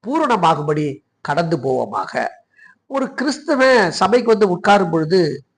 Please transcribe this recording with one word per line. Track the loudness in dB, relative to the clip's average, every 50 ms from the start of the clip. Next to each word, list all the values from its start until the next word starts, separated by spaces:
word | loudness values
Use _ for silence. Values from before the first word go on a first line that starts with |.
| _
பூரணமாகும்படி | -4 -4 -2 0 0 0 0 2 0 0 0 -2 -4 -4 -2 -4 -6 -8 -10 _ _ _ _
கடந்து | _ -4 -4 -2 -2 -2 -2
போவோமாக." | -4 -2 -2 -2 -2 -4 -4 -6 -8 -8 -6 -6 -6 -6 -6 -8 _ _ _ _ _ -20 -20 _ _ _
ஒரு | _ -6 -6 -6 -4 -6
கிறிஸ்தவன் | -6 -4 -4 -6 -6 -4 -4 0 2 4 4 6 4 4 2
சபைக்கு | 0 0 0 2 2 2 4 2
வந்து | 2 2 2 0 0 0
உட்காரும் | 2 4 4 4 4 0
பொழுது | -2 -2 0 0 2 2 2 0 -2 -6 _ _ _